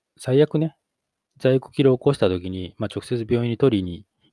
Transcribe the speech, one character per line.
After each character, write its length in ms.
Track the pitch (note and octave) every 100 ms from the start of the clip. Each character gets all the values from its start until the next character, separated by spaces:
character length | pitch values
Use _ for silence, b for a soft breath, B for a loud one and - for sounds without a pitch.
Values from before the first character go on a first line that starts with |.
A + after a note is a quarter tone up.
| _ -
最 240 | - C3+
悪 180 | D3+ D#3
ね、 160 | D#3+ - _ _ _ _ _ _
在 220 | C3 C3
庫 120 | -
切 120 | -
れ 60 | C3+
を 80 | C3
起 60 |
こ 100 | C#3+
し 40 | C#3
た 120 | F#2+
時 200 | F2+ F#2
に、 260 | F#2 F2+ -
ま 100 | G#2+
あ、 20 |
直 100 | G#2
接 220 | - B2 A2
病 160 | A#2+ A#2+
院 60 |
に 60 | A2+
取 200 | C3+ G#2+
り 40 |
に 220 | F2+ F2 - _ _